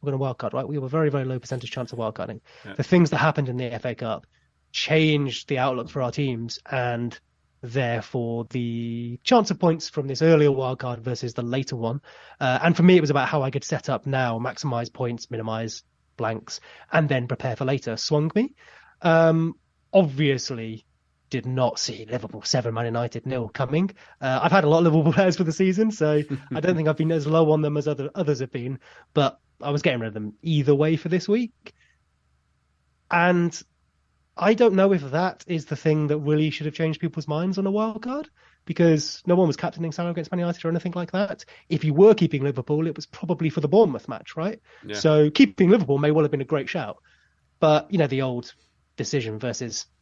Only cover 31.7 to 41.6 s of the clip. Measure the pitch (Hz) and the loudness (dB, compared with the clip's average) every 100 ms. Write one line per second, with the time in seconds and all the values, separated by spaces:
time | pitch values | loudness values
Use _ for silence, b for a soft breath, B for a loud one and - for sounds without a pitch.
31.7 | _ _ _ _ _ _ _ _ _ _ | _ _ _ _ _ _ _ _ _ _
32.7 | _ _ _ - 175 180 180 170 - - | _ _ _ -2 2 4 4 0 -4 -16
33.7 | _ _ _ _ _ _ - 190 226 240 | _ _ _ _ _ _ -2 2 4 4
34.7 | 190 196 185 139 147 185 - - 165 151 | 6 4 2 -2 -2 -2 -4 -6 -6 -6
35.7 | 147 160 156 151 151 147 151 156 - 151 | -2 2 2 2 -2 0 2 2 -2 -6
36.7 | - 160 151 170 160 151 151 180 190 196 | -4 -4 -4 -6 -8 -6 -4 -2 -2 -2
37.7 | 202 220 214 240 277 311 _ b b - | -2 -2 -6 -8 -8 -10 _ b b -8
38.7 | 160 170 156 147 - - 175 180 - 170 | 2 4 4 0 -6 0 4 4 2 -4
39.7 | - 165 151 175 170 160 180 175 170 165 | -6 -8 -6 -6 -6 -6 -4 -4 -4 -4
40.7 | 170 180 175 175 185 196 - - B | -4 -4 -6 -6 -4 -4 -6 -16 B